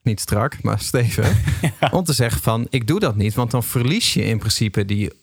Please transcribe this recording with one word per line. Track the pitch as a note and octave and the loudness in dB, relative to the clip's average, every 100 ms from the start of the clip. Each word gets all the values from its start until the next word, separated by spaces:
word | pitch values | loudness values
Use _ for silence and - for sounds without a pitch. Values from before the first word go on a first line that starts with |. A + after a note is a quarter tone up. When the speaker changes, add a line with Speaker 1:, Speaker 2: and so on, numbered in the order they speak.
Speaker 1:
Niet | A#2 G#2+ | -4 -2
strak, | - G#2 A#2 - | -2 0 0 -2
maar | A2 G#2+ | -4 -2
stevig. | - B2+ A2+ - A2 | -2 0 0 2 2
Speaker 2:
<laughs> | - - - - - | 2 2 0 -2 0
Ja. | F#3 | 0
Speaker 1:
Om | F3+ | 2
te | E3+ | 0
zeggen | C3 A#2+ - | 0 0 0
van, | B2+ A2+ A#2 | 0 0 0
"Ik | C3 A2+ | -2 0
doe | F#3 | 0
dat | E3 G#2 | 2 2
niet," | G#2 | 0
want | A2+ A#2+ | 0 0
dan | B2+ | 0
verlies | - B2+ B2 G#3 - | -2 0 0 0 0
je | - G#2 | 0 0
in | A2 | 0
principe | G#2+ - G#2+ A2 G2 | -2 0 0 0 -2
die, | G#2 G2+ - | -2 -2 -6